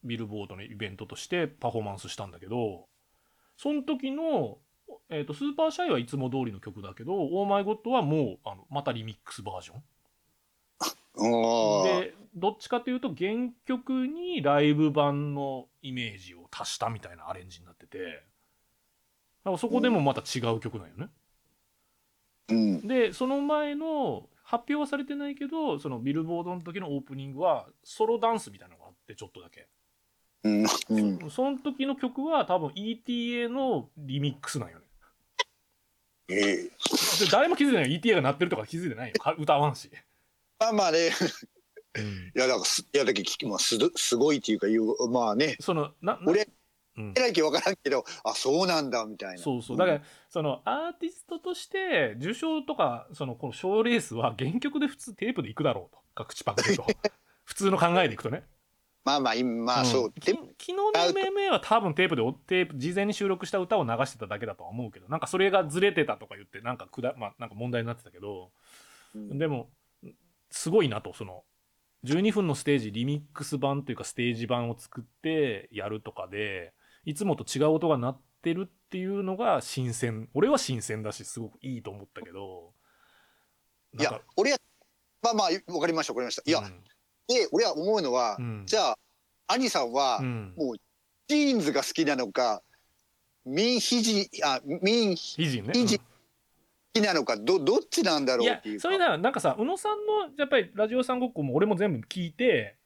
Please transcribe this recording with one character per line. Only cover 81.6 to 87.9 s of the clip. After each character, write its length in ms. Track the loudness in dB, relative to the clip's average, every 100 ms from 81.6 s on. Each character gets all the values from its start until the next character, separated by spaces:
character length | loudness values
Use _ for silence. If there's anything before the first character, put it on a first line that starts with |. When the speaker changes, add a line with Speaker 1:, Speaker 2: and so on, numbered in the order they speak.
Speaker 1:
い 160 | -10 -8
い 40 |
と 80 | -10
思 140 | -14
っ 20 | -16
た 160 | -16
け 80 | -14
ど、 420 | -12 -12 -12 -18 _ _ _ _ _ _ _ _ _ _ _ _ -2
Speaker 2:
い 40 |
や、 80 | -2
Speaker 1:
な 60 | -2
ん 40 |
か、 60 | -4 2
Speaker 2:
俺 160 | 2
は、 60 | 2 _ _ _ _ _ _
ま 80 | 0
あ 40 |
ま 100 | 2
あ、 280 | 2 0 -4
わ 80 | -2
か 60 | 0
り 60 |
ま 100 | 0
し 40 | -2
た、 60 |
わ 40 | -4
か 60 |
り 40 | -6
ま 40 |
し 60 | -6
た。 60 | 0
い 40 |
や、 100 | 0
Speaker 1:
う 20 |
ん。 180 | 0 -14 -20 _ _ _ 0
Speaker 2:
で、 200 | 2 4
俺 120 | 2
は 100 | 2 2
思 200 | 0